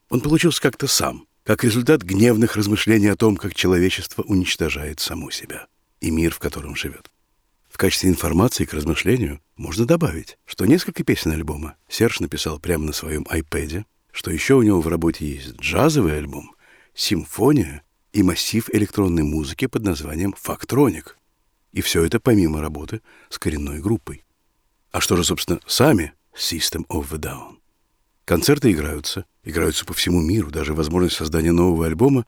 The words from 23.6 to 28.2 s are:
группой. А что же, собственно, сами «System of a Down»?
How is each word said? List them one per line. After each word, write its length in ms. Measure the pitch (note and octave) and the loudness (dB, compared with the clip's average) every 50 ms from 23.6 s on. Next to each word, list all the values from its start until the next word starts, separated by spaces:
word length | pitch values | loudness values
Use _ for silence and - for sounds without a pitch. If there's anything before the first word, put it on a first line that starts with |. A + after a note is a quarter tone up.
| C#2+ C#2+ C#2+ D2+ | -6 -6 -8 -4
группой. 420 | D#2+ G#2 A2+ - - - C#2+ - _ _ _ _ _ _ _ _ _ _ _ _ _ _ | -2 -2 -2 -2 -4 -10 -18 -18 _ _ _ _ _ _ _ _ _ _ _ _ _ _
А 80 | - F2 | -6 -4
что 160 | - - G2 | -2 0 2
же, 80 | F2 E2+ | 2 2
собственно, 360 | - F2 - - - F2 - - | 0 -2 -2 -2 -4 -4 -4 -4
сами 460 | - - - B2+ D#3 C#3 F#2 D#2 C#2+ - _ _ _ - | -4 0 2 4 4 4 2 0 -2 -8 _ _ _ -12
«System 500 | - - - E2+ D#2 - - - E2 D2+ | -10 -8 -6 -4 -4 -4 -4 -4 -6 -8
of 260 | - - D#2 C#2+ C#2 E2 | -6 -6 -6 -6 -6 -8
a 40 | |
Down»? 400 | D2+ D2+ C2 C#2 - - - - _ _ _ _ _ _ _ _ _ _ _ _ _ | -8 -8 -8 -10 -12 -16 -18 -20 _ _ _ _ _ _ _ _ _ _ _ _ _